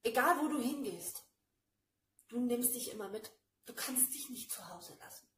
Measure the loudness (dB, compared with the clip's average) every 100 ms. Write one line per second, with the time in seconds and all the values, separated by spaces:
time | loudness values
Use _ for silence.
0 | 4 4 6 6 4 2 2 0 -2 -4
1 | -8 -10 -14 _ _ _ _ _ _ _
2 | _ _ _ 0 2 4 2 0 -4 -6
3 | -6 -6 -8 -18 _ _ -12 -6 0 2
4 | 2 2 -6 -10 -8 -8 -8 -12 -14 -16
5 | -16 -16 _